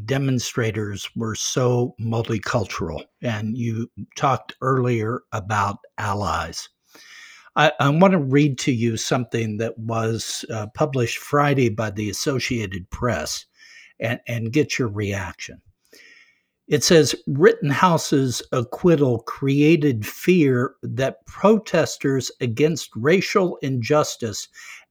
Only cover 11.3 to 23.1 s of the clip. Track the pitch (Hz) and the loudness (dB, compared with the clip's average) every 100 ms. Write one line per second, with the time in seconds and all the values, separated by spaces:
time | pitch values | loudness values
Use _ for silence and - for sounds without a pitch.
11.3 | 143 147 139 120 104 107 98 107 92 156 | 2 4 4 2 0 -4 -4 -6 -4 -2
12.3 | 127 - 123 101 95 90 - 120 90 76 | -2 -2 -4 -4 -8 -10 -4 -2 -2 -4
13.3 | - - _ - - - _ 113 127 - | -8 -12 _ -20 -20 -20 _ -6 -6 -6
14.3 | 117 113 147 135 - 120 101 101 98 90 | -6 -2 0 0 -2 -4 -2 -4 -4 -8
15.3 | - - - _ _ _ - - - _ | -10 -16 -18 _ _ _ -20 -20 -20 _
16.3 | _ _ _ - 147 - 170 135 - - | _ _ _ -2 0 6 6 6 0 -4
17.3 | 139 202 - 147 135 185 160 - 143 131 | 4 4 4 0 2 4 2 2 0 0
18.3 | - - 131 117 - 180 156 139 113 - | -4 -4 -4 -4 0 2 4 4 0 -4
19.3 | - 139 139 151 165 147 113 107 - - | -4 0 4 4 4 4 0 -4 -2 2
20.3 | 185 139 123 131 - 123 117 135 - - | 4 4 2 0 -6 -8 -4 -4 -4 -16
21.3 | - 202 220 214 170 135 - 143 135 - | 2 4 4 2 0 0 -2 0 0 -2
22.3 | - 127 110 151 156 - 110 131 | -6 -4 2 0 0 -6 -2 2